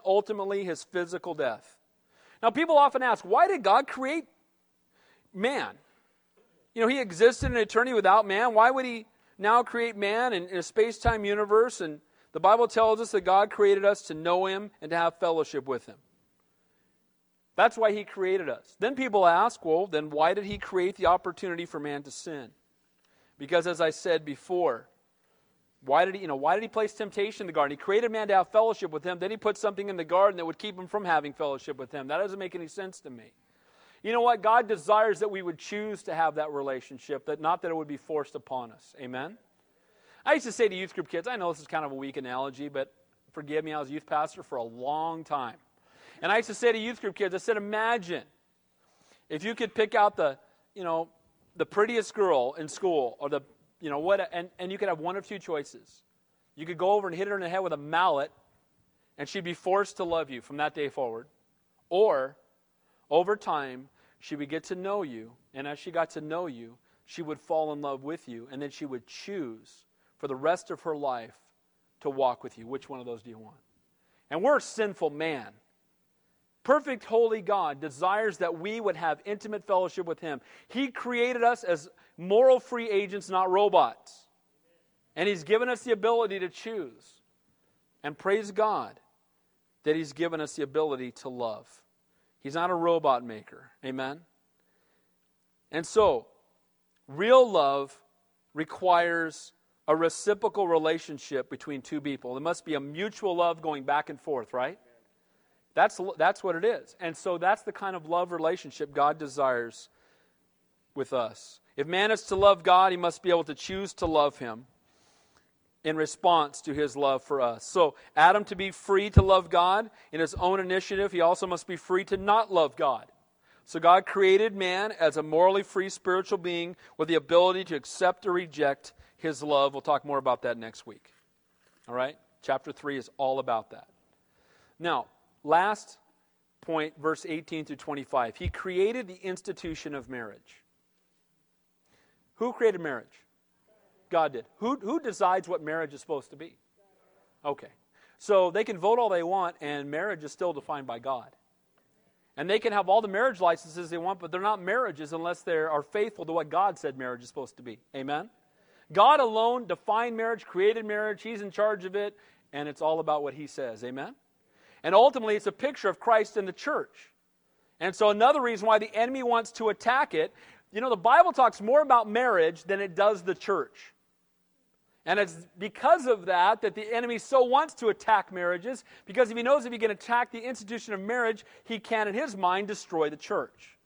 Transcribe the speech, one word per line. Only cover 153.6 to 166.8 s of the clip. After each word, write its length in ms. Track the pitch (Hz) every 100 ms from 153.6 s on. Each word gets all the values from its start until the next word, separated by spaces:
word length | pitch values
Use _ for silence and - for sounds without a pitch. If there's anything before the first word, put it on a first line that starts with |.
| 165 165 165
they 80 | 170
want, 200 | 175 190
but 140 | 165
they're 80 | 180
not 200 | 202 202
marriages 520 | 180 233 233 151 147
unless 300 | 160 170 175
they 140 | 185 160
are 260 | 156 147
faithful 420 | 143 208 220 214 165
to 60 |
what 160 | 165 151
God 300 | 165 196 165
said 200 | 147 131
marriage 240 | 127 123
is 60 | 120
supposed 280 | 143 127 -
to 40 |
be. 160 | 123 107 _
Amen? 360 | 135 135 147 214 _ _ _ _ _ _
God 280 | 165 240 302
alone 460 | 240 220 233 247 190
defined 500 | 175 - 214 240 220
marriage, 280 | 226 226
created 400 | - 180 202 226
marriage. 380 | 214 208 214 208
He's 200 | 220 214
in 80 | 202
charge 340 | 202 214 208
of 100 | 185
it, 220 | 202 208 208 _ _ _
and 160 | 143 147
it's 140 | 139
all 180 | 160 160
about 220 | 160 151
what 120 | 143
He 120 | 135 147
says. 380 | - 127 110
Amen? 300 | 123 131 180 - _ _ _ _ _ _
And 120 | 160
ultimately, 420 | 196 269 254 220 208
it's 100 | 202
a 60 |
picture 360 | - 277 269 -
of 120 | 170
Christ 360 | 233 220 214 214
and 120 | 190
the 40 |
church. 600 | - 285 262